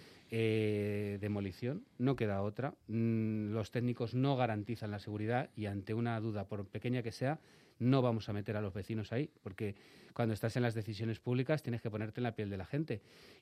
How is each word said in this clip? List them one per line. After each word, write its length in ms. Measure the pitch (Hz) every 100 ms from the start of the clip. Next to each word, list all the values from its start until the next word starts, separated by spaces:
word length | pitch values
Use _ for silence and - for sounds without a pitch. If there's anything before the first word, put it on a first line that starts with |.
| - - -
eh, 880 | 113 113 110 107 104 104 104 104 101
demolición, 640 | 101 101 98 90 120 170 - -
no 160 | 127
queda 280 | 127 110 98
otra. 320 | 101 104 135 - -
Mm, 640 | 110 113 113 110 107 104
los 180 | 110 101
técnicos 440 | 127 120 117 117
no 220 | 123 139 131
garantizan 540 | 120 107 104 113 107
la 80 | 101
seguridad 520 | 104 104 107 120 - -
y 100 | 104
ante 280 | 101 95
una 260 | 113 120 113
duda, 280 | 110 104 95
por 180 | 104 98
pequeña 360 | 107 120 123
que 100 | 113
sea, 280 | - 131 156 - - - -
no 240 | 117 135
vamos 260 | 123 113 107
a 40 |
meter 240 | 104 104 104
a 40 |
los 140 | 104
vecinos 380 | 98 95 110 101
ahí, 180 | 117 156 -
porque 340 | 107 - 107 98 - - -
cuando 220 | - 113
estás 220 | 107 113 127
en 60 |
las 120 | 120
decisiones 460 | 113 107 104 113 107
públicas 420 | - 123 131 156
tienes 180 | - 117
que 100 | 117
ponerte 280 | 104 107 113
en 60 |
la 100 | 123
piel 160 | - 101
de 60 | 98
la 100 | 85
gente. 360 | 143 160 110 - - - -